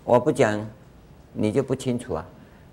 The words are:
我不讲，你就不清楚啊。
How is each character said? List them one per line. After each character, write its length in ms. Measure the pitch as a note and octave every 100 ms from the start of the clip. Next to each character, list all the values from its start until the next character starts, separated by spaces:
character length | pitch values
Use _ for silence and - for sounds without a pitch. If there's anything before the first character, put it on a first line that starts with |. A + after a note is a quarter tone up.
| -
我 120 | A#2+
不 140 | D#3
讲， 340 | D3 A2 G#2 A2 - - - - - -
你 180 | - G#2+
就 100 | B2+
不 140 | C3 C3
清 240 | C3 B2
楚 140 | -
啊。 120 | D#2+ - - - - -